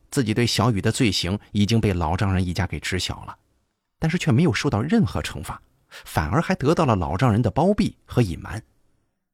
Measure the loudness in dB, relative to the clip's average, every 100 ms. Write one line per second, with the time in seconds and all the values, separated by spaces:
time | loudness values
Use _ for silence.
0 | _ -2 0 2 0 2 2 2 0 2
1 | 0 0 -2 -4 -4 0 2 2 0 0
2 | -2 0 0 0 0 -2 -4 -6 -6 -6
3 | -6 -8 -14 -18 _ _ _ _ _ -4
4 | -2 0 2 4 4 2 0 0 2 2
5 | 2 0 -6 -8 -10 -12 _ _ _ -20
6 | -8 -4 0 0 0 0 0 2 2 2
7 | 0 0 2 4 2 2 2 2 -2 -4
8 | -4 0 0 -2 -10 -12 -14 _ _ _
9 | _ _ _